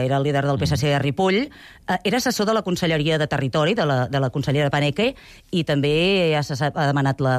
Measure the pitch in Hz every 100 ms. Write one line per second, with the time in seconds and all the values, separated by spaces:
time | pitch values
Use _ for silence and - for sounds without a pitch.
0 | 127 139 139 139 139 139 147 151 151 143
1 | 143 139 190 196 285 - - - - 180
2 | 202 240 247 208 208 220 190 180 170 156
3 | 147 156 147 151 135 156 151 226 156 131
4 | 127 135 131 156 143 143 143 143 147 143
5 | 233 269 - - - 175 160 143 147 151
6 | 180 196 165 151 143 131 147 - 143 143
7 | 135 131 135